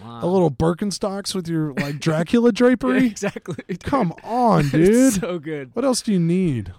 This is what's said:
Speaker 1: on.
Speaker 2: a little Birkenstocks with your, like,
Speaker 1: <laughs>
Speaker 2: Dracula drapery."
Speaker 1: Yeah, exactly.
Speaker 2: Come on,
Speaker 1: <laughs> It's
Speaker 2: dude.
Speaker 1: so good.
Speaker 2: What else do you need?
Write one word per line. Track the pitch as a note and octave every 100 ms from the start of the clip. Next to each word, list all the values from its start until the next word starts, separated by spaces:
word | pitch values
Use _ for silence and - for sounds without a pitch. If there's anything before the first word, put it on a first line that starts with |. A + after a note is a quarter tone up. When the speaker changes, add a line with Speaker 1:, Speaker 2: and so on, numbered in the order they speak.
Speaker 1:
on. | G#2+ A#2
Speaker 2:
a | E3
little | F#3+ E3
Birkenstocks | B2+ E3 E3+ G#3 F3 G3+ G3 G3 F#3+
with | E3
your, | E3 D3+
like, | B2+ C#3+ C#3+
Speaker 1:
<laughs> | D#3+
Speaker 2:
Dracula | D#3 E3+ A#3+ A#3
drapery." | G#3 A#3+ B3 B3+ B3+ B3+
Speaker 1:
Yeah, |
exactly. | G3+ G3+ - - D#3+ - F3+
Speaker 2:
Come | - C#4 F3+ -
on, | - A#3+ A#3+ F3
Speaker 1:
<laughs> | C#3+
It's |
Speaker 2:
dude. | D#3 F3+ A3+ C4
Speaker 1:
so | G3 E3+ F3+
good. | C#3+ D3+ C3 A3+
Speaker 2:
What | C4+
else | A#3+
do | -
you | F#3+
need? | E3 F3+ F3+ B2 G#2